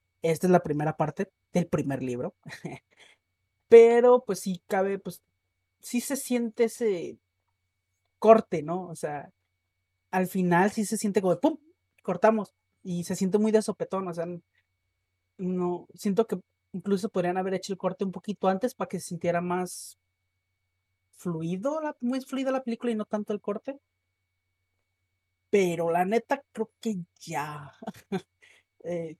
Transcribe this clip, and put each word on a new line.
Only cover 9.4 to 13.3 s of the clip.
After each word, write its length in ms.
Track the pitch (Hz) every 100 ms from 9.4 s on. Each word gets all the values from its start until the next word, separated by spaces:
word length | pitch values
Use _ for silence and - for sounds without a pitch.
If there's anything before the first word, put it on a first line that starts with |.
| _ _ _ _ _ _ _
al 160 | 185 185
final 440 | 190 180 175 202
sí 140 | 226 202
se 120 | 220
siente 240 | 208 196
como 140 | 190 170
de 60 |
¡pum! 160 | 320 302 _ _ _ _
Cortamos. 520 | - 175 220 220 190 _ _ _
Y 200 | 190 175
se 120 | 170 180
siente 220 | 190